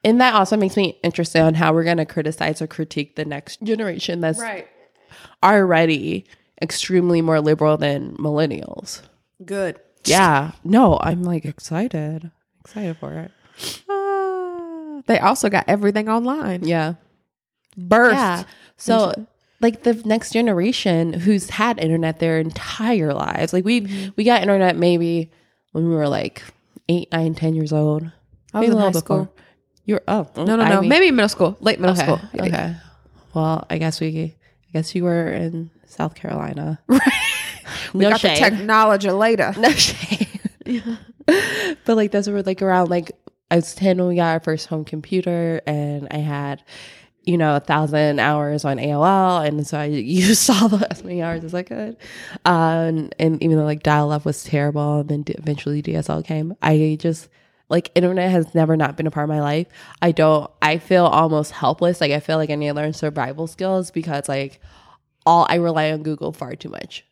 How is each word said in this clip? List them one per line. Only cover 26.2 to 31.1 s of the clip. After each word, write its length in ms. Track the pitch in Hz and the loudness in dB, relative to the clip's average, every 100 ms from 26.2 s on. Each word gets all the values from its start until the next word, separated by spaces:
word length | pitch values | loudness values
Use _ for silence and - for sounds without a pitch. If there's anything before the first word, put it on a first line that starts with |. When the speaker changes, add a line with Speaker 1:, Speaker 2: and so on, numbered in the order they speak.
| - - - _ _ - - | -6 -10 -20 _ _ -12 -2
Speaker 1:
eight, 180 | 175 - | -2 -2
nine, 220 | 165 165 160 | -2 -2 -2
ten 180 | 160 | -2
years 180 | 160 151 | -2 0
old. 300 | 156 151 151 | 0 0 -2
Speaker 2:
I 580 | 165 _ _ _ _ 214 | -6 _ _ _ _ 0
was 20 | |
Speaker 1:
Maybe 40 | 233 | 2
Speaker 2:
in 60 | |
Speaker 1:
a 20 | |
little 140 | 226 196 | 4 2
Speaker 2:
high 120 | 165 | 0
Speaker 1:
before. 0 | - 156 190 | 0 -2 -2
Speaker 2:
school. 80 | _ _ _ _ _ | _ _ _ _ _
Speaker 1:
You're, 180 | - 208 - | -4 -2 0
oh, 180 | 208 147 - | -4 -4 -4
Speaker 2:
No, 200 | 175 226 | 0 2
no, 40 | |
Speaker 1:
I 80 | 226 | 4
Speaker 2:
no. 100 | 196 | 4
Speaker 1:
mean 80 | 202 | 4
Speaker 2:
Maybe 200 | 311 370 | 6 6